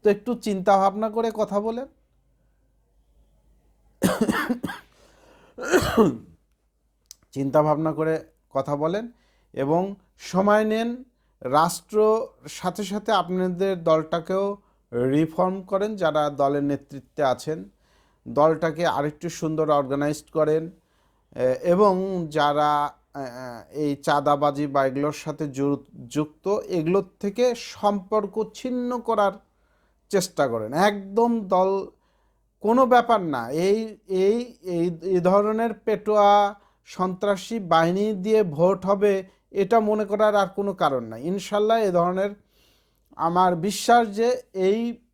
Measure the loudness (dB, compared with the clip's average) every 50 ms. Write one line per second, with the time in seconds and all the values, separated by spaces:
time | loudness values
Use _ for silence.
0 | _ 2 2 2 -2 -6 -6 -4 -4 -4 -4 0 2 4 4 4 4 2 0 0
1 | -6 -4 -4 -2 -4 -4 -2 -4 -4 -2 -2 -4 -4 -4 -6 -8 -10 -14 _ _
2 | _ _ _ _ _ _ _ _ _ _ _ _ _ _ _ _ _ _ _ _
3 | _ _ _ _ _ _ _ _ _ _ _ _ _ _ _ _ _ _ _ _
4 | 0 0 2 2 0 -2 0 -2 -2 -4 -6 -6 -6 -12 -12 -14 -18 _ _ _
5 | _ _ _ _ _ -20 -20 _ _ _ _ -12 -4 2 2 2 2 2 4 4
6 | 4 4 2 -4 -12 -20 -20 _ _ _ _ _ _ _ _ _ _ _ _ _
7 | _ _ -20 _ _ _ -6 -4 -4 2 2 2 4 4 2 0 0 -4 -2 -2
8 | -2 -2 -2 -4 -6 _ _ _ _ _ _ -4 -2 -2 -4 -2 -2 -2 -2 -4
9 | -6 -8 -16 _ _ _ _ _ _ _ -6 -4 -2 0 0 0 0 -4 -8 _
10 | _ _ _ _ -16 -4 -2 0 2 4 4 4 2 2 0 -2 -2 -4 -6 -8
11 | -12 _ _ _ _ _ _ _ -6 2 4 4 4 4 0 -8 _ _ 0 2
12 | 4 4 4 2 -2 -6 _ _ -20 -18 -16 -6 -6 -6 -4 -4 -8 -6 -8 -6
13 | -2 0 0 0 0 0 -2 -2 -2 -2 -2 -2 -2 -2 -2 -2 2 2 2 2
14 | 2 -2 -6 -6 -4 -4 -4 -2 -2 -4 -6 -8 _ _ _ _ _ _ -4 -2
15 | 0 2 2 2 0 0 0 -2 0 0 -2 -6 -6 -4 -2 -2 -2 -2 -4 -2
16 | -2 0 0 0 -2 -2 0 0 0 0 2 0 0 -2 -2 -4 -6 _ -18 -18
17 | -18 _ _ -2 0 0 0 -2 -4 -8 -8 -8 -10 -18 _ _ _ _ _ _
18 | _ _ _ _ _ -6 0 2 4 4 4 2 -2 -4 -2 -2 -2 0 0 0
19 | -2 -4 -6 _ -10 -10 -8 -6 -6 -4 -2 -2 0 2 2 0 0 -2 -2 -2
20 | -2 -2 -4 -6 -10 _ _ -2 0 0 0 -2 -2 -6 -14 _ _ _ _ _
21 | _ _ _ _ _ _ -6 -2 0 0 0 0 0 0 2 4 4 4 4 2
22 | -2 -4 -4 -6 -6 -4 0 0 2 2 2 2 2 2 2 0 0 -4 -6 _
23 | _ _ _ -12 -12 -10 -12 -12 -14 -14 -14 -14 -18 _ -6 -4 -2 -2 -2 -2
24 | 0 0 0 2 4 2 2 2 2 0 0 -2 -6 -2 0 2 0 2 0 0
25 | -2 -4 -4 -6 -10 -10 -8 -6 -8 -8 -4 -2 -2 0 -2 -2 -6 _ -20 -20
26 | -18 -6 -4 -4 -4 -4 _ _ _ -2 -2 -2 -4 -4 -4 -2 0 2 0 0
27 | 0 -2 _ _ -8 -6 -2 0 0 0 0 -4 -10 -16 -12 -2 0 0 0 0
28 | -4 -2 -2 -2 -2 -2 -6 -6 -6 -6 -10 -10 -8 -6 -4 -4 -4 -4 -6 -6
29 | -4 -2 0 2 2 0 0 -4 _ _ _ _ _ _ _ _ _ _ _ _
30 | _ _ -2 -2 -2 -2 _ -2 0 0 0 -4 -6 -4 0 2 2 2 2 -2
31 | -10 -4 0 0 2 2 2 -2 0 0 2 2 2 2 0 -2 -6 -8 _ _
32 | _ _ _ _ _ _ _ _ _ _ _ _ 0 2 4 4 6 6 6 4
33 | 6 4 2 0 2 -2 -4 -4 -4 -4 -2 0 2 2 2 0 0 -8 -12 -18
34 | _ -4 0 2 2 2 2 2 -2 -8 -14 _ -8 -4 -2 0 0 0 -2 -4
35 | -4 0 0 2 4 4 4 4 4 2 0 0 -2 -2 -4 -6 _ -4 -4 -2
36 | -2 0 4 6 6 8 6 6 4 2 -2 -10 _ _ _ _ _ -18 -4 -4
37 | -2 -2 -2 -2 0 0 0 -2 -4 -8 -8 -8 0 2 4 4 4 4 2 0
38 | 0 -2 -2 -4 0 2 2 2 2 2 2 2 2 2 2 2 0 -2 0 2
39 | 2 2 2 0 -2 -8 _ _ _ _ -4 -2 0 2 2 2 2 2 0 0
40 | 0 -2 0 2 2 4 4 2 0 0 -2 -4 -4 -4 -2 0 0 0 0 -2
41 | -4 -6 -12 -8 -6 -4 -4 -4 -4 -2 -2 0 2 2 2 2 2 2 2 2
42 | 2 2 0 -2 -4 -4 -6 -10 _ _ _ _ _ _ _ _ _ _ _ _
43 | _ _ -8 -4 -2 0 2 4 4 4 2 0 -2 -4 -4 -4 2 4 4 4
44 | 4 2 -2 -2 0 0 -2 -2 -8 _ -6 0 0 2 2 0 -2 -6 -8 -10
45 | _ _